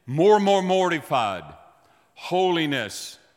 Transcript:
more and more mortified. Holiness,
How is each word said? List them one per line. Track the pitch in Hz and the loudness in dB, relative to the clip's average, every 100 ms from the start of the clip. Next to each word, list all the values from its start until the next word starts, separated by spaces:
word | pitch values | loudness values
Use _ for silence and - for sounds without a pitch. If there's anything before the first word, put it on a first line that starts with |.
| - | -8
more | 143 196 208 | 2 4 6
and | 196 | 4
more | 196 | 2
mortified. | 185 190 180 165 - 139 107 92 78 - - _ _ _ _ - | 2 0 0 -2 -2 -2 0 -4 -10 -20 -20 _ _ _ _ -18
Holiness, | - 180 185 170 151 135 104 - - - _ | -4 0 0 0 -2 -4 -6 -10 -16 -20 _